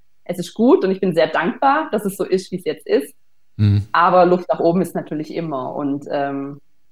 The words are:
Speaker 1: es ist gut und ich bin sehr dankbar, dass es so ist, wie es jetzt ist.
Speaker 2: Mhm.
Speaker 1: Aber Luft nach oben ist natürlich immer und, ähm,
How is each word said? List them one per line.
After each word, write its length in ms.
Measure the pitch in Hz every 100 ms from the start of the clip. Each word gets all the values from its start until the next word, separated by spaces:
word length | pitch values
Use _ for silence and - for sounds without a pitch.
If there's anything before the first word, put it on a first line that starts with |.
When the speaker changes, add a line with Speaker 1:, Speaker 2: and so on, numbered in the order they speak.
| - -
Speaker 1:
es 160 | - 180
ist 140 | 175
gut 300 | - 233 359
und 80 | 190
ich 80 | 190
bin 140 | 190 165
sehr 120 | 156
dankbar, 600 | 156 170 - 277 294 302
dass 140 | 208 202
es 100 | 190
so 60 |
ist, 280 | 180 190 185
wie 60 | 180
es 80 | 156
jetzt 200 | 147 -
ist. 260 | 226 277 - _ _ _ -
Speaker 2:
Mhm. 280 | 104 101 98
Speaker 1:
Aber 340 | 165 180 180 175
Luft 240 | 180 -
nach 80 | -
oben 220 | 165 180
ist 140 | 175 175
natürlich 380 | - 156 151
immer 400 | - 165 139 131 -
und, 300 | 143 143 -
ähm, 480 | 143 139 139 139 143 - - -